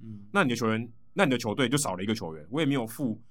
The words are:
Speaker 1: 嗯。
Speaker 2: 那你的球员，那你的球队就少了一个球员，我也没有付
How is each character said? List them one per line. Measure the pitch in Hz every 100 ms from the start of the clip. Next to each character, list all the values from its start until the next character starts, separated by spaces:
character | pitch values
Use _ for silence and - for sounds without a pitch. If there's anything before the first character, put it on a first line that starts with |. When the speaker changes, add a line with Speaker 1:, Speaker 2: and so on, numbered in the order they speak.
Speaker 1:
嗯。 | 113 104 -
Speaker 2:
那 | 202
你 | 143
的 | 120
球 | 110
员， | 110 120 - -
那 | -
你 | 175
的 | 123
球 | 113
队 | 104 120
就 | 143
少 | 139
了 | 92
一 | 104
个 |
球 | 107 85
员， | 78 73
我 | 135
也 | 147
没 |
有 | 139 113
付 | - 131 107 -